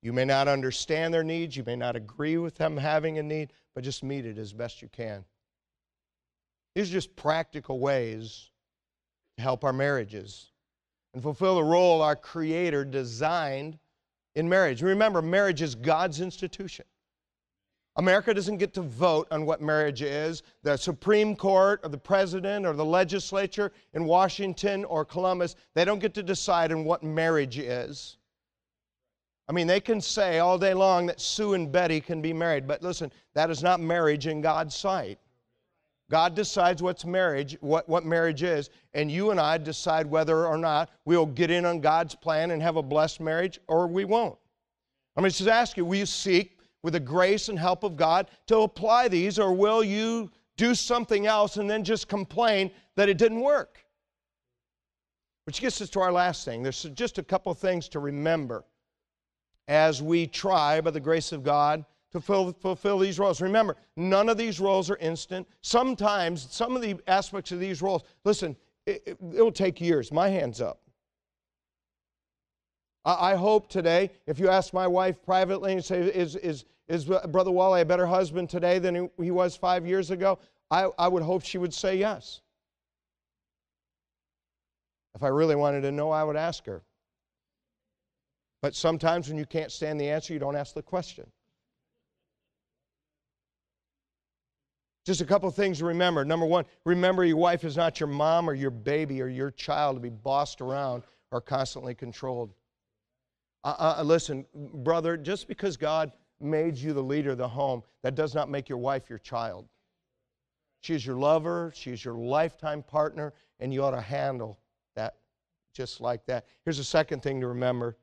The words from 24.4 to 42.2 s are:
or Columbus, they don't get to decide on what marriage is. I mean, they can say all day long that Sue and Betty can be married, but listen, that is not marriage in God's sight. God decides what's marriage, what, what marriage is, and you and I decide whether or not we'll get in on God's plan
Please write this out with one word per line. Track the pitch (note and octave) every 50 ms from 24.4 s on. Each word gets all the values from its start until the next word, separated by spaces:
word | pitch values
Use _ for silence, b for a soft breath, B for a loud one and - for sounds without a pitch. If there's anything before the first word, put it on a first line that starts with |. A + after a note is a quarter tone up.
| G3+ F#3+ F3+ - - G3+ G3+ G3 G3+
or | F3+ E3+ D#3+ D3+
Columbus, | - - F#3 F#3 F#3 F#3 F3+ F3 E3 - b b b b
they | D#3 F3
don't | F#3 G#3+ G3+
get | F3+ G#3+ -
to | G#3 G3+
decide | E3+ F#3+ - - - F#3 E3+ E3 D#3+ E3
on | D#3+ D#3+
what | D#3 E3+ - -
marriage | D#3 D#3 D#3+ D#3+ E3 E3 D#3 C#3+ C3 A#2 C#3
is. | D3 A#2+ B2 B2 A#2+ - - - - - - _ _ _ _ _ _ _ _ _ _ _ _ _ _ _ _ _ _ _ _ _ _ _ _ _ _ -
I | D3
mean, | F3 E3+
they | E3 F3+ G3+
can | G3 - A3+ G#3+
say | - - - - G3+ F#3 E3+ D#3+
all | E3+ F3+ F#3 F#3
day | F#3+ G3 F#3+
long | F#3 F#3+ F#3+ F#3 F3 F3
that | F3 - -
Sue | - - - - G#3+ G#3 G3
and | F#3 E3 D3
Betty | C3+ F#3 F3+ E3+ D#3+ D#3
can | C#3+ - F3 D#3+
be | D3+ D#3+ E3
married, | D#3+ E3 E3+ D#3+ C#3+ C3+
but | C3+ D3 - E3
listen, | F3+ F3 - E3 C#3 b b b b b
that | D3 D#3 E3
is | E3 C3+ D3
not | F3 F#3 F3
marriage | E3 D#3+ E3+ F3 E3 D#3 D3+ D3 C3
in | D#3 D#3 D3+
God's | D3+ D#3+ D#3 D#3 E3 D#3 -
sight. | - - G3 F#3+ F#3 C3 F#2 G2+ _ _ _ _ _ _ _ _ _ _ _ _ _ _ _ _ _ _ _
God | D3+ D#3+ E3 F3+ E3+
decides | F3 G#3+ - - G3+ F3 F3+ F#3 D3 F3
what's | F3+ F3 - -
marriage, | E3+ F3 F#3 F#3 F3 D3+ C#3 C#3+ C3+ D3 -
what, | - D3 D3+ D#3+ - -
what | E3 F3 E3
marriage | D#3+ E3+ E3+ E3 E3 D#3 C3+ D#3+
is, | F3+ E3+ D3+ C#3+ - b b b b b
and | - D3+ D3
you | D3 F3 G3 G#3+
and | G#3 F3+
I | D#3 D3+ D#3+ E3
decide | D3+ D3+ D3+ - - F3+ D#3+ D#3+ D#3+
whether | D3 D3 D#3+ D#3+ D3+ E3 D#3+ E3
or | E3 D#3+ D#3
not | E3 E3 D3+ D3 E3 b b b _
we'll | D3 E3+ F3 D#3+
get | D#3 C3+ A#2 E3+ D#3+
in | E3+ F3 F3
on | F3 E3+ E3
God's | C#3+ D3+ D#3 E3 E3+ D#3 -
plan | -